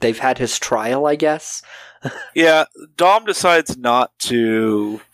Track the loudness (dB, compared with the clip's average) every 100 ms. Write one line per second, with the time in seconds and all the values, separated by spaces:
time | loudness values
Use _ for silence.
0 | -2 0 -2 -2 -4 -4 -4 -2 -2 -2
1 | 0 0 0 -2 -6 -16 -16 -20 -20 _
2 | -12 -12 -8 2 4 4 2 -6 -12 2
3 | 4 4 2 0 2 2 0 -4 0 2
4 | 0 -4 -2 0 2 2 0 0 -2 -8
5 | -14